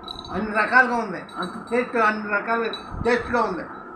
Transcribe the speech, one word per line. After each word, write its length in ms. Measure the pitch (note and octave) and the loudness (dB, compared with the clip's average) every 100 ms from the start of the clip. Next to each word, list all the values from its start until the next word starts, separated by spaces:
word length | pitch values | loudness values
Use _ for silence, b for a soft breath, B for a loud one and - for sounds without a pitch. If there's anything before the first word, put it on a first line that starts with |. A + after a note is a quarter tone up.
| - - - | -12 -12 -8
అన్ని 200 | F3 G#3+ G#3+ | -4 0 2
రకాలుగా 400 | G#3+ B3 B3 A#3+ | 6 6 6 4
ఉంది, 240 | A3 E3 C#3+ - | -2 -6 -8 -6
అంత 160 | F3+ - - | -6 -8 -2
టేస్ట్, 260 | A#3+ A#3+ A#3+ | 0 2 2
అన్ని 300 | G#3+ G#3+ G#3+ | 2 2 0
రకాల 300 | G3+ G#3 A#3 A3+ - - - | -2 0 0 0 -6 -8 -4
టేస్ట్గా 380 | A#3 A#3+ A#3 A#3+ | 2 2 2 0
ఉంది, 220 | A3 E3+ C3 - - | 0 -2 -8 -12 -12